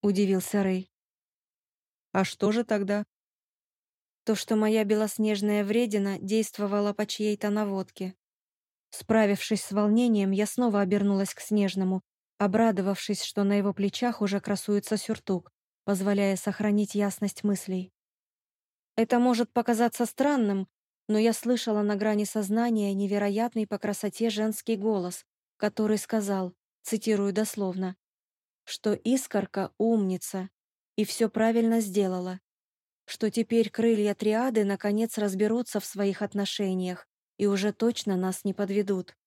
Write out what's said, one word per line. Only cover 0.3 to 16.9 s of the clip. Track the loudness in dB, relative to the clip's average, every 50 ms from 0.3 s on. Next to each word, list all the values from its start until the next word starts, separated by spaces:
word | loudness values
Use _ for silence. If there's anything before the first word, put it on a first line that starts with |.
| 2 0 0 0 0 0 2
Рэй. | 2 0 -2 -4 _ _ _ _ _ _ _ _ _ _ _ _ _ _ _ _ _ _ _ _ _ _ _ _ _
«А | 0 0 0
что | 0 -2 _ 0 0
же | 0 0 0
тогда?» | 0 -2 -2 0 -2 -2 -4 -4 _ _ _ _ _ _ _ _ _ _ _ _ _ _ _ _ _ _ _ _ _ _ _ _
То, | -2 -2
что | -2 0 0 0
моя | 2 4 4 4 2 2
белоснежная | 2 2 2 0 -2 0 -2 0 0 0 0 0 0 0 0 0
вредина | 0 2 0 0 2 0 -2 0 -2 -4
действовала | -4 -4 0 0 0 0 -2 -4 -6 -4 -2 0 0 0 0 -2
по | -2 -4
чьей-то | -6 -4 -4 -2 -2 -2 -2 -2 -2
наводке. | 0 0 -2 -2 -4 -4 -6 -8 _ -10 -10 -10 -10 _ _ _ _ _ _ _ _ _ _ _ _ _ _ _
Справившись | -20 -18 -4 2 4 4 4 4 2 0 0 -2 -4 -4 -4
с | -4
волнением, | -2 0 2 4 4 4 4 4 2 2 2 0
я | 0 0 -2
снова | -2 0 0 0 2 2 2
обернулась | 2 2 2 2 2 2 2 0 0 -2 -6
к | -12
Снежному, | -6 -2 0 2 2 2 0 0 0 0 -2 -2 _ _ _ _ _ _ _ _
обрадовавшись, | 0 2 4 4 4 4 2 2 0 -2 -2 -4 -4 -6 -4 -4
что | -4 -6 -2 0 0
на | 2 2
его | 2 2 0 -2
плечах | 0 -2 -2 -2 -2 -2 -2 -2 0 -2
уже | -2 -2 -2
красуется | -2 -2 -4 -4 -2 0 -2 -2 0 -2 -4
сюртук, | -4 -2 -6 -8 -8 _ -4 -4 -4 -4 -10 _ _ _ _ _ _ _
позволяя | -2 -2 0 2 0 2 2 2 2 0
сохранить | 0 -2 -6 -4 0 0 2 2 2 0 0